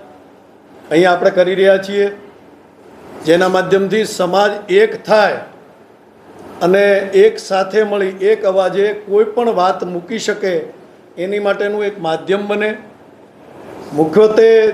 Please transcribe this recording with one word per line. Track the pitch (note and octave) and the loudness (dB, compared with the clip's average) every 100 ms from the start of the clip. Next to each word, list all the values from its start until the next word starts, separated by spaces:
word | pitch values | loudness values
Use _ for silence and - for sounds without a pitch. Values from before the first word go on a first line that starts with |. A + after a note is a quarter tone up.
| - - - - - _ _ - - | -20 -20 -20 -20 -20 _ _ -20 -2
અહીંયા | D#3 F#3 | 2 2
આપણે | F3 F#3 | 2 2
કરી | F#3+ F3+ | 2 0
રહ્યા | F#3 G3 F#3+ | 2 2 2
છીએ, | G3 G3+ G3+ G3+ - - - - - - - - - - | 0 -2 -2 -4 -18 -20 -20 -20 -20 -20 -20 -20 -20 -6
જેના | D#3 F3 F#3 | 0 2 2
માધ્યમથી | F#3 F3 G3 G3 A3 | 0 2 0 0 -2
સમાજ | G#3 - F#3 F#3+ G#3 G#3 - | -2 -4 -2 2 0 -2 0
એક | F#3 G#3+ - | 2 2 0
થાય | - G#3+ G3 B2+ - - - - - - _ _ - - - - | 0 2 2 -2 -10 -20 -20 -20 -20 -20 _ _ -20 -20 -20 -4
અને | F3 G3 G3+ G3 | 0 2 2 2
એક | G3+ F#3+ A3 G#3+ | 2 4 4 2
સાથે | - F#3+ F#3+ G#3+ | -4 -4 -2 -2
મળી | G#3 G3+ F#3+ | 0 -2 -4
એક | F#3+ F#3+ G#3+ | -2 0 0
અવાજે | G3+ F#3+ F#3 F3+ G3+ | 0 0 0 0 -2
કોઈ | G#3 - G3+ | -4 -2 0
પણ | A3 A#3+ A#3 | 0 0 -2
વાત | F#3 F#3 F#3+ | 0 0 0
મૂકી | F3+ F3 E3+ A3 | -6 -8 -8 -6
શકે | - - F#3+ E3+ - - - - - - | -6 -4 -2 -4 -6 -14 -20 -20 -18 -10
એની | F3+ G#3 | -6 -2
માટેનું | G3+ G3 G3+ G#3 | -2 -2 -2 -4
એક | G#3 G3 | -6 -6
માધ્યમ | E3 D#3+ D#3+ G3 G3+ | -4 -4 -2 -4 -2
બને. | G#3 G#3+ A3 - - - - - - - - - - - | -4 -4 -6 -14 -20 -20 -20 -20 -20 -20 -20 -20 -18 -6
મુખ્યત્વે | D3 D#3 D#3+ G#3+ G#3+ A3+ A3+ A3 | -2 0 4 4 6 4 4 2